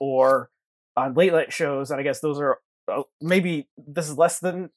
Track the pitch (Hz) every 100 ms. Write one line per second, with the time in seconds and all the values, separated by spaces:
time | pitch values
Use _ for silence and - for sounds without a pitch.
0 | 139 131 131 131 117 _ _ _ _ -
1 | 131 131 185 165 147 - 156 139 135 139
2 | 139 135 156 143 139 - _ _ - 135
3 | 139 _ 160 185 180 160 - - 147 147
4 | 151 143 170 - 180 180 180